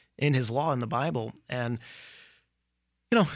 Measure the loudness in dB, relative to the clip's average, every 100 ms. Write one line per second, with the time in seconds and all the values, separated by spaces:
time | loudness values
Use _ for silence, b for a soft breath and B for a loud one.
0 | B -2 2 2 2 -2 0 -2 -2 -2
1 | -2 -2 -4 -10 -10 -6 -4 -6 B B
2 | B B B B B _ _ _ _ _
3 | _ 2 2